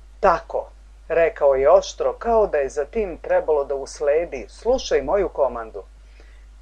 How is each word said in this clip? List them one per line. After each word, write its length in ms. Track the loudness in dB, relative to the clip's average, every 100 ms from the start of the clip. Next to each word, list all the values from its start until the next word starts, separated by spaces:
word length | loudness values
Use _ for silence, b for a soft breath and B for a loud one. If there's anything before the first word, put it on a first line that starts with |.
| -20 0
„Tako,” 500 | 2 2 -2 -8 -8 -14 -20 -16 -4
rekao 480 | 2 2 2 2 4
je 160 | 6
oštro, 420 | 4 4 -4 -4
kao 340 | -2 0 2 2
da 100 | 0
je 120 | -4
za 160 | -4 -6
tim 320 | -4 -6 -6
trebalo 460 | -2 -2 0 0
da 120 | 0 -6
usledi: 720 | -8 -4 0 0 0 -6 -12
„Slušaj 520 | -6 -2 -2 0 -2
moju 280 | 0 0 0
komandu. 540 | 0 -2 -2 -12 -14 -18 -20 b b b b b -20